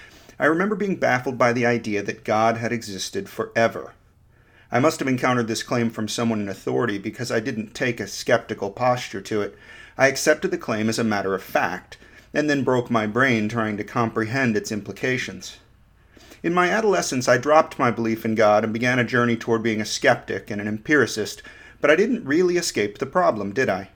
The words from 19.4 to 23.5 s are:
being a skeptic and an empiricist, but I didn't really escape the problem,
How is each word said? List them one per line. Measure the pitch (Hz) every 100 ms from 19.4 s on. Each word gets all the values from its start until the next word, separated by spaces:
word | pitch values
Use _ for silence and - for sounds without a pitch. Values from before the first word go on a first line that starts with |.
| - 113
being | 113 107
a | 107
skeptic | - 135 123 - 98 -
and | 104
an | 104
empiricist, | 107 - 151 110 110 95 - - - - -
but | 147
I | 160
didn't | 233 233 135
really | 156 180 175
escape | 170 - 208 -
the | 135
problem, | 185 170 110 101